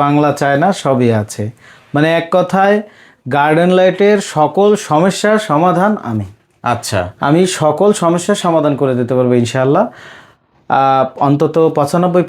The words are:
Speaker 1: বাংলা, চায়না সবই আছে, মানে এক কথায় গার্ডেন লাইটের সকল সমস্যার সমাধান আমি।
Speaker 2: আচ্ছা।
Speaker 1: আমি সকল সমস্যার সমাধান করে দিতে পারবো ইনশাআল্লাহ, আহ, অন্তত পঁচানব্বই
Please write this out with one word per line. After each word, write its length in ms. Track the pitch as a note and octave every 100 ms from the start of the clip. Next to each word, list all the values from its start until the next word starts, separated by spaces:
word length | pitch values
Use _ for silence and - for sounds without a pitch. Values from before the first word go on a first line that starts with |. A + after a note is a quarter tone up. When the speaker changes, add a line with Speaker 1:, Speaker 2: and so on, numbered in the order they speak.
Speaker 1:
বাংলা, 260 | C#3+ D3 D3 C#3+
চায়না 280 | C#3+ C#3+ F3 F#3
সবই 260 | D3 B2+ A#2+ A2
আছে, 220 | G#2 - G#2+ - - - _
মানে 140 | C#3+ D#3 E3
এক 60 | E3 F#3
কথায় 400 | F3+ F#3+ G3 G#3 G#3 - - _ B2+ C#3+
গার্ডেন 360 | D3+ D#3 F3+ F#3
লাইটের 400 | F#3 F#3 G3+ G#3 - D3+
সকল 340 | D3+ F#3 G#3 G#3 -
সমস্যার 480 | D3+ F#3+ F#3 G#3 G#3+ G#3+
সমাধান 420 | D3+ F3+ E3+ G3+ G#3+ -
আমি। 180 | A2 G2 - _ _
Speaker 2:
আচ্ছা। 380 | A#2 A2+ - G2 F2 - C#3
Speaker 1:
আমি 140 | D#3+ F#3 -
সকল 280 | D3+ D3+ G3+
সমস্যার 440 | G3+ E3+ F3 F3 G3+ F3
সমাধান 280 | E3 D3+ C3
করে 120 | C#3 B2+
দিতে 140 | B2 B2+
পারবো 160 | B2 B2
ইনশাআল্লাহ, 420 | A#2 C3 C3 D#3+ A#3 - - - - _ _ _ _
আহ, 360 | C3 C3+ C3+ C3 - C#3
অন্তত 280 | C#3+ D#3 E3 D#3+ D#3
পঁচানব্বই 480 | C#3 F3 F3+ F3